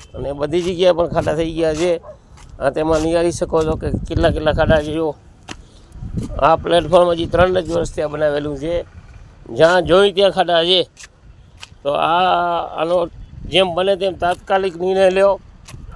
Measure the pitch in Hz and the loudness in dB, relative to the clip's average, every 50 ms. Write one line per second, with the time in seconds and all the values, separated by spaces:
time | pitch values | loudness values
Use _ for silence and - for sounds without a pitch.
0 | - - - 113 131 135 143 143 147 151 156 180 170 180 185 165 185 180 175 160 | -20 -18 -12 -10 -8 -8 -4 -4 -4 -2 -2 -2 -2 -2 -2 2 4 4 4 4
1 | 175 143 139 165 151 - 156 156 165 160 160 160 165 156 156 151 170 180 165 165 | 0 0 0 0 0 0 0 -2 -2 -4 -2 -2 0 0 0 0 0 0 0 -2
2 | - - - - - - - - - - - - 131 139 139 151 156 160 165 156 | -4 -12 -20 -20 -20 -20 -20 -20 -20 -20 -10 -2 -2 -2 0 0 0 0 2 2
3 | 156 165 170 170 170 175 160 - 180 - - 160 160 156 160 - - 147 - - | 2 0 0 2 0 0 -2 -2 -4 -2 0 0 0 0 -2 -4 -4 -4 -4 -4
4 | - - 170 160 165 160 143 143 156 151 156 165 156 151 160 156 151 156 151 160 | -6 -4 -2 0 2 2 0 0 0 0 0 2 2 2 2 2 0 -2 -4 -4
5 | 160 156 143 - - - - - - - - - - - - - - - - - | -4 -4 -6 -8 -16 -20 -20 -20 -20 -20 -20 -20 -20 -20 -20 -20 -20 -20 -18 -16
6 | - - - - - - - - 131 151 165 156 - 165 165 175 156 151 175 180 | -14 -10 -8 -8 -8 -8 -4 0 2 2 2 2 0 0 0 0 2 4 4 4
7 | 175 175 170 165 165 160 - 165 180 185 185 185 165 156 165 170 165 156 - - | 4 4 2 -2 -4 -2 2 2 2 2 2 -2 -2 -2 -4 -4 -4 -4 -4 -6
8 | 156 147 147 147 156 151 143 147 147 151 147 135 143 165 175 170 - - - - | -6 -6 -4 -2 -2 0 0 -2 -4 -4 -6 -6 -6 -4 -4 -6 -6 -8 -16 -20
9 | - - - - - - - - - - 117 117 156 165 180 185 165 147 165 190 | -20 -20 -20 -20 -20 -20 -20 -20 -18 -10 2 4 4 6 6 4 4 4 4 4
10 | 202 202 170 185 202 190 165 185 175 170 175 165 165 175 185 180 156 - _ - | 4 4 4 2 2 2 2 0 0 2 2 0 2 2 2 2 0 -2 _ -18
11 | - - _ _ _ - - - - - - - - - - - - 139 143 151 | -20 -20 _ _ _ -20 -20 -20 -20 -20 -20 -20 -20 -20 -20 -8 -6 -4 -2 0
12 | 156 151 165 175 185 180 180 175 175 175 175 170 - - - - 160 165 175 180 | 0 0 2 2 2 2 2 0 0 -2 -2 -4 -6 -6 -6 -6 -2 0 0 -2
13 | 175 165 - - - - - - - - 143 175 190 185 165 175 185 196 202 175 | -2 -4 -8 -16 -18 -18 -18 -16 -14 -2 0 0 2 2 0 -2 0 0 0 0
14 | 190 190 170 135 175 175 180 - - - 196 190 190 196 160 170 180 185 190 190 | -2 -4 -4 -2 -4 -4 -4 -4 -4 -2 -2 0 0 -2 -6 -4 -4 -2 2 4
15 | 190 185 185 190 196 202 190 185 - - - - - - - - - - - | 4 4 4 4 2 2 2 0 -6 -16 -20 -20 -20 -20 -18 -18 -18 -18 -16